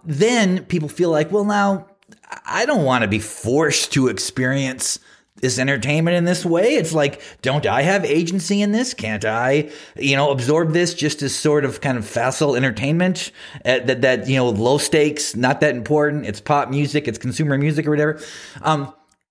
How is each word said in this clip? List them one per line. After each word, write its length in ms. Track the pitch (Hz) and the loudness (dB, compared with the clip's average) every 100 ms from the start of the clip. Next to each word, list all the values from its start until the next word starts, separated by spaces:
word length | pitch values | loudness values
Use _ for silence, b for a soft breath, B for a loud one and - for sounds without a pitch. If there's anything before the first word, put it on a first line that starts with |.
then 640 | 165 143 220 240 190 185 - | -6 0 2 4 2 0 -2
people 240 | 175 147 | -4 -2
feel 180 | - 175 | 0 2
like, 240 | 156 156 | 2 0
"Well, 140 | 208 208 | 0 0
now 400 | 202 202 190 - _ _ - - - | 2 2 0 -6 _ _ -20 -18 -16
I 220 | - - 262 | -6 -2 0
don't 180 | 240 | 2
wanna 240 | 131 127 101 | 2 2 2
be 120 | 110 | 0
forced 720 | - - 110 143 151 - - | -4 -6 0 2 2 0 0
to 140 | 143 123 | 2 2
experience 880 | 98 - 131 127 139 135 127 - - b b b - | 0 -6 -2 -2 0 -4 -4 -6 -6 b b b -4
this 220 | 131 110 | -2 0
entertainment 560 | 135 135 131 151 165 | 0 0 0 2 2
in 100 | 175 | 2
this 200 | 175 175 | 0 0
way." 300 | 175 170 233 | 0 2 2
It's 180 | 294 - | 2 0
like, 300 | 156 143 - B B | 0 0 -2 B B
"Don't 240 | 131 147 | -2 0
I 180 | - 120 | 0 2
have 220 | 160 196 | 2 0
agency 560 | 151 156 170 190 170 202 | 2 0 0 -2 -2 0
in 120 | 202 | 2
this? 200 | 220 254 | 0 -2
Can't 320 | - 110 104 | -6 -6 -2
I, 460 | 110 113 127 151 151 B B - | -2 0 2 2 0 B B -2
you 180 | 139 139 | 0 2
know, 160 | 143 | 2
absorb 400 | 131 120 160 165 | 2 2 2 2
this 200 | 170 170 | 2 0
just 300 | - 147 151 | 0 -4 -2
as 120 | 139 | -4
sort 300 | - 151 147 | 0 2 2
of 160 | 135 - | 0 -2
kind 160 | 143 123 | -4 -4
of 80 | |
facile 520 | 104 117 127 - 147 123 | -4 -2 -2 0 0 2
entertainment, 720 | 131 107 139 165 185 180 - B B B | 0 0 0 2 0 -2 -8 B B B
uh, 140 | 123 127 | 0 0
that, 240 | 123 123 | 0 2
that, 260 | 127 120 131 | 2 2 0
you 80 | 131 | 2
know, 140 | 123 | 2
low 260 | 104 120 143 | 2 2 2
stakes, 580 | - 156 147 147 - | 2 2 2 0 -6
not 260 | 113 127 143 | 0 0 2
that 140 | 151 | 0
important, 520 | 123 107 151 147 147 110 | 0 0 2 2 -2 -6
it's 160 | 104 | -6
pop 260 | - 147 127 | -2 0 0
music, 400 | 139 143 147 135 | -2 0 -2 -2
it's 80 | 107 | -6
consumer 400 | 127 - 151 139 | -6 -2 -2 0
music 300 | 151 151 147 | 0 0 0
or 40 | |
whatever." 300 | 147 151 151 B B B B | 0 0 -2 B B B B
Um, 320 | 156 151 139 - _ _ _ | -2 -2 -4 -14 _ _ _